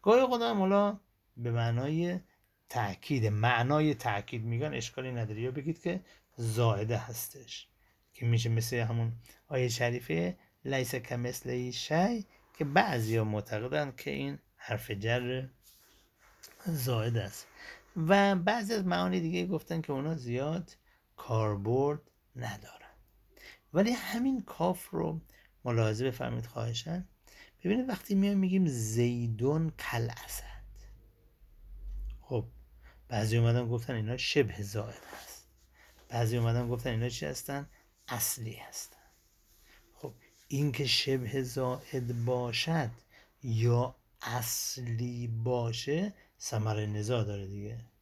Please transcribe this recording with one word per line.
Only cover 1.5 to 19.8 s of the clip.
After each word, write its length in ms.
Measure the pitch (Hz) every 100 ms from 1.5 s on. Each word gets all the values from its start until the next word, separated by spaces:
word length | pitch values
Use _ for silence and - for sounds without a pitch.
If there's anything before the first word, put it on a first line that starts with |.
معنای 720 | 117 117 117 139 160 175 180 - _ _ _ _
تأکید، 580 | 123 104 92 - 139 110
معنای 680 | 104 117 120 123 151 156
تأکید 500 | 143 123 104 - 120
می‌گن، 300 | 113 117 151
اشکالی 380 | 131 110 - 131
نداره، 280 | 120 107 107
یا 100 | 123
بگید 320 | 135 143 160
که 220 | 170 185 - - _ -
زائده 640 | 117 110 117 101 110 110
هستش 720 | - 113 - - - - - _ _ _ _
که 140 | - 120
می‌شه 220 | 113 117
مثل 280 | 113 113 123
همون 360 | 113 117 117 117 - - _
آیه 200 | 135 123
شریفه 720 | 117 120 123 - 160 175 - _ _
لیس 300 | 135 135 127
کمثله 760 | 131 113 120 123 - 127 123 123
شیء 520 | 123 - 156 196 233 202 _ _ -
که 60 |
بعضیا 600 | 143 151 214 123 110 113
معتقدن 680 | 107 107 - 107 123 151 143 120
که 140 | 143
این 280 | 139 139 143 _ _
حرف 340 | - 113 -
جر 560 | 101 110 123 123 127 131 _ - - _ _ _ _ - _ - - 185
زائد 500 | 156 127 117 113 113
است 300 | 95 - - - - - - -
و 400 | 160 196 202 185
بعضی 380 | 180 233 208
از 100 | 226
معانی 360 | 185 175 180 185
دیگه 260 | 165 175 180
گفتن 340 | 165 - 165